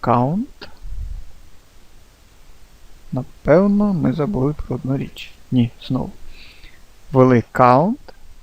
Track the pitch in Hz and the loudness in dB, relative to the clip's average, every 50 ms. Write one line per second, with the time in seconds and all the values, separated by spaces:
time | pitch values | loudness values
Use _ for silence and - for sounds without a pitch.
0 | - - - 120 123 139 170 214 269 - - - - - - - - - - - | 0 0 2 2 2 0 -2 -4 -6 -8 -12 -18 -20 -20 -18 -14 -12 -10 -8 -8
1 | - - - - - - - - - - - - - _ _ - - - - - | -8 -8 -10 -10 -12 -14 -16 -18 -20 -20 -20 -20 -20 _ _ -20 -20 -20 -20 -20
2 | - _ _ _ _ - _ - - - - - - - - - - - - - | -20 _ _ _ _ -20 _ -20 -20 -20 -20 -20 -20 -20 -20 -20 -20 -20 -20 -20
3 | - - 147 127 123 - - - - 139 147 180 202 208 202 202 208 208 190 151 | -14 -10 -8 -8 -8 -10 -14 -4 2 4 4 4 4 4 2 2 0 0 0 0
4 | 135 135 123 165 143 208 202 131 131 147 151 - - - 127 120 - 127 139 135 | -2 -2 -2 -2 -4 -4 -2 -2 -2 -2 -4 -6 -8 -8 -8 -6 -4 -4 -4 -4
5 | 139 - - - - - - - - - 127 123 117 120 - - - - 127 - | -6 -8 -12 -16 -18 -18 -20 -18 -8 -2 0 0 0 0 -2 -10 -8 -6 -6 -6
6 | - - - - - - - - - - - - - - - - - - - - | -6 -8 -12 -14 -16 -16 -16 -16 -20 -20 -20 -20 -20 -20 -20 -20 -20 -20 -20 -20
7 | - - 139 131 127 131 123 113 - - - - 127 123 127 139 170 214 269 - | -10 0 4 4 6 6 6 4 2 0 2 4 6 6 6 4 4 0 -2 -6
8 | - - - - - - - - | -10 -18 -20 -20 -20 -20 -18 -12